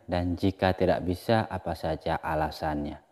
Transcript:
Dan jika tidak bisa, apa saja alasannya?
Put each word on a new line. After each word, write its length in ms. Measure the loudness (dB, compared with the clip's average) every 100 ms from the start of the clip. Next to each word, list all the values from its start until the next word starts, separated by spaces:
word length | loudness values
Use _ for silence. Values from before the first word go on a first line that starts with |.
Dan 320 | -4 0 0
jika 400 | 2 0 2 2
tidak 320 | 4 2 2 0
bisa, 400 | -2 2 2 2
apa 320 | -4 -6 -4
saja 400 | -4 -4 -2 -2
alasannya? 800 | -2 -2 -2 -4 -4 -4 -6 -10 _